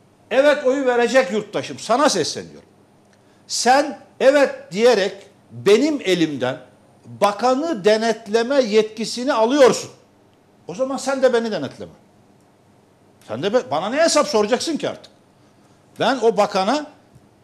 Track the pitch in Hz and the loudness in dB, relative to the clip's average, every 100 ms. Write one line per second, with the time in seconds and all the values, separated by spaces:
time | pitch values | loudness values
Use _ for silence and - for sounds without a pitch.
0 | _ _ - 240 294 294 254 285 254 240 | _ _ -4 2 4 2 0 0 0 0
1 | 233 262 - 214 - 156 131 127 - 240 | 2 2 2 -2 -6 -8 -8 -8 -2 2
2 | 294 180 - 107 85 73 - _ _ _ | 2 0 -4 -6 -12 -18 -20 _ _ _
3 | _ _ _ _ - - 233 277 302 - | _ _ _ _ -10 -2 2 2 2 -6
4 | - - 254 285 269 - - 180 240 220 | -14 0 4 4 2 -2 -10 0 2 4
5 | 190 - - _ _ 117 151 226 302 285 | 0 -6 -20 _ _ -2 2 4 2 -2
6 | 190 175 160 135 123 139 - _ _ _ | -2 0 0 -2 -6 -6 -12 _ _ _
7 | 117 117 202 202 247 262 330 226 202 220 | -14 -2 -2 0 0 0 -2 0 2 2
8 | 226 220 202 226 233 285 226 214 214 - | 0 -4 -2 -2 0 0 2 2 0 -4
9 | 220 233 254 233 220 294 240 - - - | -10 -6 -4 0 2 6 4 4 -8 -20
10 | _ _ _ _ _ _ - 185 262 269 | _ _ _ _ _ _ -12 -8 -6 -6
11 | 262 269 254 226 226 180 127 - 85 - | -4 0 2 2 -2 -6 -8 -12 -18 -20
12 | _ _ _ _ _ _ _ _ _ _ | _ _ _ _ _ _ _ _ _ _
13 | _ _ - 113 196 240 - 151 196 285 | _ _ -12 -6 -2 -2 -2 -6 -4 0
14 | 330 302 262 220 208 247 330 285 131 92 | 0 2 0 0 0 -2 -4 -6 -6 -10
15 | - _ _ _ _ _ _ _ _ - | -18 _ _ _ _ _ _ _ _ -4
16 | 208 262 226 196 196 190 196 294 285 - | -2 2 0 2 0 0 0 -2 -4 -18
17 | _ _ _ _ | _ _ _ _